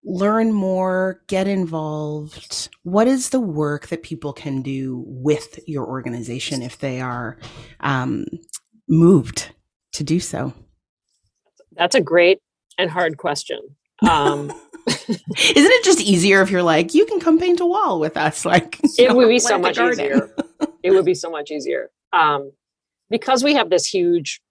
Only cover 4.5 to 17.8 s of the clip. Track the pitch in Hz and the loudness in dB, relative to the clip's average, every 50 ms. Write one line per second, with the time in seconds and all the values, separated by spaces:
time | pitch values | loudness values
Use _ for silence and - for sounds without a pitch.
4.5 | 135 135 131 135 135 135 131 131 127 123 123 - 131 127 127 151 151 151 - - | -6 -6 -6 -6 -8 -6 -6 -8 -8 -10 -12 -12 -14 -4 0 0 0 0 -2 -14
5.5 | - - _ - 151 139 117 - 131 131 120 127 120 123 113 117 120 131 - - | -20 -20 _ -10 -8 -8 -8 -8 -8 -8 -8 -8 -8 -8 -8 -10 -10 -8 -8 -6
6.5 | 143 131 123 123 - _ - 135 127 127 131 127 123 123 120 110 120 _ - - | -6 -6 -8 -10 -12 _ -8 -8 -6 -6 -6 -8 -8 -8 -10 -10 -12 _ -20 -20
7.5 | - - - - - _ - 139 139 131 123 135 - - - - - - - - | -20 -20 -20 -20 -16 _ -4 -2 -2 -2 -2 -2 -4 -6 -6 -8 -12 -14 -16 -16
8.5 | - - _ _ _ _ _ - 160 160 165 175 190 147 - - - - - - | -16 -16 _ _ _ _ _ 2 4 6 8 8 8 6 4 0 -8 -10 -12 -12
9.5 | _ _ _ _ _ _ _ _ - - 151 135 160 175 - - - 160 131 131 | _ _ _ _ _ _ _ _ -10 -10 -4 -2 -2 -2 -2 -4 -8 -6 -8 -8
10.5 | 127 - - _ _ _ _ _ _ _ _ _ _ _ _ _ _ _ _ _ | -10 -12 -20 _ _ _ _ _ _ _ _ _ _ _ _ _ _ _ _ _
11.5 | _ _ _ _ _ - 170 175 - 269 175 - 165 175 175 175 190 - _ _ | _ _ _ _ _ -2 -2 2 2 0 2 4 4 4 6 6 4 2 _ _
12.5 | _ _ _ _ - - 185 170 156 175 175 165 156 139 - - - - - - | _ _ _ _ -6 -4 -4 -4 -2 -2 -2 -2 -4 -4 -6 -6 -6 -6 -8 -10
13.5 | - 113 - 139 - _ _ _ _ _ 208 185 165 151 143 143 147 143 147 143 | -12 -12 -12 -20 -20 _ _ _ _ _ 2 2 2 2 2 0 -2 -2 -8 -10
14.5 | - - - _ - - _ 151 143 - - - 214 - _ - 180 - - - | -14 -16 -20 _ -20 -10 _ -6 -6 -6 -6 -8 -8 -8 _ -10 -4 0 0 4
15.5 | - 285 285 403 508 480 453 370 370 - - 208 196 170 175 202 190 196 190 190 | 4 6 6 6 6 4 6 4 2 4 4 2 2 4 4 4 4 4 4 2
16.5 | 196 180 175 170 160 156 170 170 - 311 427 453 440 370 - 330 320 320 359 359 | 2 0 2 2 2 2 0 2 2 2 2 2 0 -2 2 2 2 2 4 2
17.5 | 349 339 359 339 359 415 | 0 2 0 0 0 0